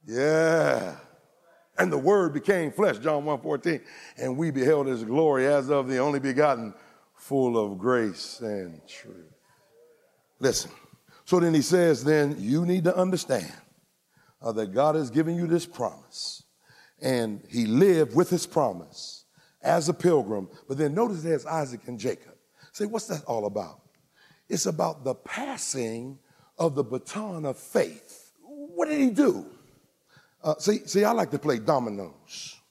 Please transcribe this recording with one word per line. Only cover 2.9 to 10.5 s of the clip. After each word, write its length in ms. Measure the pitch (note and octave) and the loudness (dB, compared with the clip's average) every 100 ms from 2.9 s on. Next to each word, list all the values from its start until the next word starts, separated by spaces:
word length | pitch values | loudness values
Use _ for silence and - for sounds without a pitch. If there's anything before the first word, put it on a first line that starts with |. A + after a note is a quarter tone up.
| G#2+ | 0
John 260 | C#3 D3+ D3 | 0 -2 -2
one 160 | C#3 | -4
fourteen, 400 | D3+ D3 F3 D3 - - - - | -4 -4 -2 -4 -8 -20 -20 -8
"and 220 | B2+ B2+ | -6 -2
we 140 | E3 | -2
beheld 360 | C3+ B2+ D3+ C3+ | 2 2 4 2
his 160 | B2 | -4
glory 440 | A2 C3+ D#3+ C3+ C3 | 0 2 4 4 4
as 220 | D3 C3 | 2 2
of 200 | C#3+ B2+ | 0 2
the 80 | C3 | 0
only 220 | C#3 C#3+ | 0 0
begotten, 540 | C3+ C3 D3 B2+ A2 F#2+ - _ _ _ | -2 2 4 2 -4 -12 -20 _ _ _
full 420 | - C#3 B2+ A#2 | -4 0 2 2
of 200 | G#2 G2 | -2 -2
grace 640 | A2 B2 A2 F2 - - | 0 2 0 -4 -14 -10
and 400 | A#2 G#2 F2+ D#2+ - | -8 -8 -8 -14 -20
truth." 460 | - - F#2 D#2+ _ _ _ _ _ _ _ _ _ _ _ | -20 -20 -20 -20 _ _ _ _ _ _ _ _ _ _ _
Listen. 320 | B2+ | 0